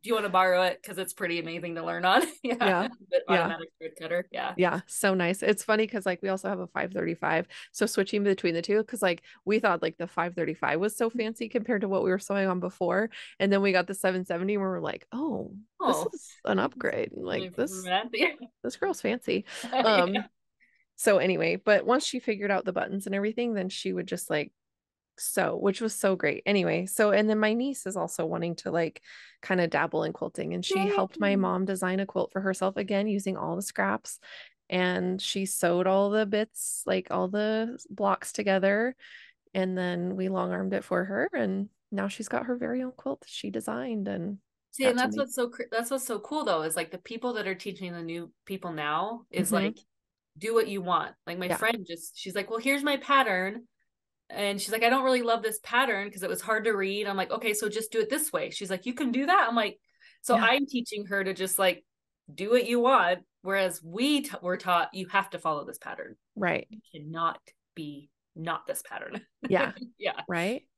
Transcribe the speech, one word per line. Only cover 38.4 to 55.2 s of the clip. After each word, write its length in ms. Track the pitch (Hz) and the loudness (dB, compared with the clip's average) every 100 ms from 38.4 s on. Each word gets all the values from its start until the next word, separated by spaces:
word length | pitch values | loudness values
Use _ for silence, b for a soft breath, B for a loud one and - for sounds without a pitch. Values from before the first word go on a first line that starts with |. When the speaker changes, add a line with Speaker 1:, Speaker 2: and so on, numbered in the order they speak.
| 202 190 196 202 240 254 B B B B _ 190 | 2 4 4 4 0 -2 B B B B _ -2
Speaker 2:
and 220 | 185 185 | 0 0
then 380 | 180 175 180 190 | -2 -2 -2 -2
we 120 | 185 | -2
long 220 | 190 180 | 0 0
armed 200 | 180 190 | -2 -2
it 100 | 196 - | -2 0
for 200 | 180 190 | 0 0
her. 240 | 202 330 | 0 0
And 360 | 302 214 190 202 _ _ | 0 0 0 -4 _ _
now 160 | 196 196 | -4 -4
she's 200 | - 220 | -4 -4
got 160 | 233 233 | -4 -2
her 100 | 247 | -2
very 260 | 240 254 | -2 -2
own 100 | 254 | -4
quilt 280 | 254 269 277 | -6 -8 -8
that 80 | - | -10
she 220 | - 208 | -10 -6
designed, 560 | 208 220 226 262 220 196 | -6 -6 -6 -4 -4 -4
and 300 | 190 175 202 _ _ _ | -4 -6 -8 _ _ _
Speaker 1:
See, 120 | - 262 | 0 2
and 120 | 247 | 4
Speaker 2:
that's 40 | |
Speaker 1:
that's 160 | 247 214 | 0 0
Speaker 2:
amazing. 0 | |
Speaker 1:
what's 180 | 269 - | -4 -2
so 140 | 247 | -4
cr-, 140 | - 240 | -4 -4
that's 220 | 226 240 | -4 -2
what's 140 | 269 247 | -4 -4
so 140 | 214 | -8
cool 260 | - 302 247 | -4 -4 0
though, 160 | 165 | 0
is, 120 | 156 156 | 0 -4
like, 140 | 165 | -6
the 60 | 180 | -8
people 360 | - 226 247 | -10 -6 -4
that 140 | 220 190 | -2 -4
are 80 | 185 | -4
teaching 360 | 208 185 180 | -8 -8 -8
the 100 | 170 | -8
new 320 | 165 170 175 _ - | -8 -8 -10 _ -10
people 260 | 190 180 | -8 -6
now 540 | 156 147 151 196 233 - | -4 -2 -2 -2 -6 -8
is 220 | - 196 | -2 2
Speaker 2:
Mm-hmm. 0 | |
Speaker 1:
like, 260 | 208 196 226 _ _ _ _ _ - | 2 0 -4 _ _ _ _ _ -8
"Do 160 | 208 | 2
what 140 | 226 214 | 2 2
you 120 | 196 | -2
want." 340 | 175 170 151 - - | 2 0 0 -8 -10
Like, 100 | 175 | -6
my 120 | 180 | -2
Speaker 2:
Yeah. 120 | 170 | 0
Speaker 1:
friend 240 | 220 233 180 | 2 0 -4
just, 300 | 170 - - | -12 -12 -12
she's 180 | 190 190 | -6 -6
like, 140 | 196 | -4
"Well, 100 | 226 | -2
here's 240 | 240 277 | 2 2
my 140 | 285 277 | 2 -2
pattern." 680 | - 269 233 185 185 226 - _ _ _ _ _ _ | 4 4 6 2 0 -4 -14 _ _ _ _ _ _
And 320 | - 202 202 | -4 -2 -2
she's 100 | 196 | -2
like, 100 | 226 | 2
"I 60 | 233 | 4
don't 160 | 240 262 | 4 4
really 180 | 254 | 2